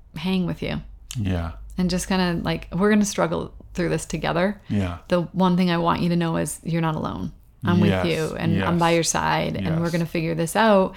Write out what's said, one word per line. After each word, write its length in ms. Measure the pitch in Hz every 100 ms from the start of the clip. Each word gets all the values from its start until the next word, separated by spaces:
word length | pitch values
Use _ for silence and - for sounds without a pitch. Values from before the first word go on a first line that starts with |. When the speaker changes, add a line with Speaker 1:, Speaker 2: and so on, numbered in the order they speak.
| - 156
Speaker 1:
hang 300 | 175 190 170
with 160 | 156
you. 180 | - 160 - - - 123
Speaker 2:
Yeah. 360 | 101 90 82 - - -
Speaker 1:
And 120 | 180
just 180 | 180 -
gonna, 320 | 190 180 170
like, 240 | 160 165 -
we're 180 | 175 208
gonna 140 | 214
struggle 500 | 202 - 170 170 - - -
through 160 | - 170
this 140 | 160
together. 560 | - 160 147 156 190 202 -
Speaker 2:
Yeah. 300 | 104 92 87 -
Speaker 1:
The 140 | 180 160
one 240 | 170 185 180
thing 140 | 185
I 60 | 170
want 220 | 170 -
you 60 | 175
to 80 | 170
know 200 | 165 170
is 200 | 160 -
you're 160 | - 165
not 140 | 160 156
alone. 360 | - - 120 - - -
I'm 200 | - 175
Speaker 2:
Yes. 200 | 202 190
Speaker 1:
with 80 | 175 160
you 200 | 156 -
and 160 | - 190
I'm 100 | 185
Speaker 2:
Yes. 60 | 170
Speaker 1:
by 100 | 170
your 100 | 170
side 540 | 160 165 156 160 160 160
and 200 | 175 165
we're 80 |
Speaker 2:
Yes. 80 | 170
Speaker 1:
gonna 140 | 170 165
figure 280 | 175 160
this 220 | 160 165 202
out. 380 | 226 196 185